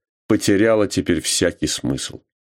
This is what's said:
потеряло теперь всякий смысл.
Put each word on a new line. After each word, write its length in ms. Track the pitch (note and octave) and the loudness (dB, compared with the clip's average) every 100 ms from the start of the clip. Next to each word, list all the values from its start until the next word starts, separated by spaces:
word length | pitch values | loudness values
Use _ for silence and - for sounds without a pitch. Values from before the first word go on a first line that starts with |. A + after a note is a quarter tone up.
| _ _ - | _ _ -2
потеряло 600 | G#2+ - G2 A2+ A2 G2+ | 0 2 4 4 2 0
теперь 340 | - - D#2+ | -2 0 -2
всякий 460 | - - F2+ - D2+ | -2 0 0 -2 -6
смысл. 540 | - B1+ C2+ - B1+ _ _ | -4 -4 -6 -8 -14 _ _